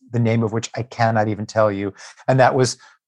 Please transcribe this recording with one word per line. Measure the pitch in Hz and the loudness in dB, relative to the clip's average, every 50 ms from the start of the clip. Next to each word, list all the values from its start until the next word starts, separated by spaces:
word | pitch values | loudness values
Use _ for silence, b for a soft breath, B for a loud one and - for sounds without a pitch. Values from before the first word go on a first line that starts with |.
| _ - | _ -6
the | - 117 | -2 0
name | 120 113 113 117 117 | 0 2 2 0 0
of | 104 107 | -2 -2
which | 117 117 - - | -4 -6 -8 -8
I | - 117 | -10 -10
cannot | - - - 117 113 113 110 107 110 | -8 -4 -2 0 0 0 0 0 -2
even | 104 92 107 | -2 -6 -6
tell | - - 113 107 107 | -4 0 0 2 2
you. | 101 98 101 98 - B B B B B B | 0 -2 -6 -8 -8 B B B B B B
And | B 131 127 | B 2 4
that | 123 135 139 | 4 4 4
was, | 135 127 117 - - b b b b b | 2 2 0 -2 -6 b b b b b